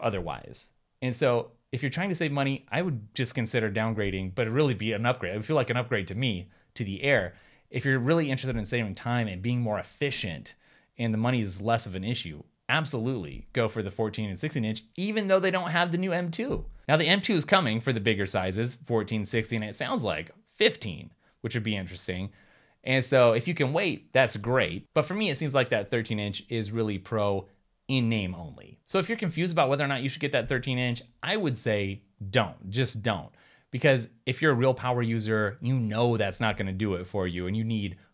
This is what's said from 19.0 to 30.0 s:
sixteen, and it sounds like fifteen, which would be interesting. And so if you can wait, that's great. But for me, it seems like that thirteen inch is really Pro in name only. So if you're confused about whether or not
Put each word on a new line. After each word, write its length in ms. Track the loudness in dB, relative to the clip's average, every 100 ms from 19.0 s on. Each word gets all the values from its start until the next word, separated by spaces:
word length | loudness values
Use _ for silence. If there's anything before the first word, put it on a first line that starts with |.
| 0 -2
sixteen, 380 | 0 0 0 -2
and 80 | -4
it 60 | -4
sounds 280 | -2 0
like 280 | 0 -2 -6 -14 _
fifteen, 640 | 2 2 2 -6 -8 -12 -20 _ _
which 120 | -6
would 80 | -4
be 140 | -2 -4
interesting. 540 | -6 -6 -6 -6 -8 -12 -20 _ _ _
And 220 | 0 2
so 300 | 4 8 8
if 120 | 6 0
you 80 |
can 180 | 0 0
wait, 400 | 0 0 -4 0
that's 240 | 4 4 2
great. 520 | 0 2 2 -2 -4
But 100 | -2
for 100 | 0
me, 140 | 0 0
it 80 | 0
seems 180 | 2
like 140 | 2 2
that 220 | 0 0
thirteen 280 | -2 0 -2
inch 240 | -2 -4 -4
is 240 | -4 -2
really 260 | -2 -2 -2
Pro 480 | -4 0 0 0 -4 _ _ _ -2
in 220 | 0 2
name 260 | 2 0
only. 460 | -4 -10 -14 -20 -20 -2
So 120 | 0
if 100 | 0
you're 100 | -2
confused 340 | -2 0 0
about 160 | 2 4
whether 160 | 2
or 40 | 0
not 140 | 0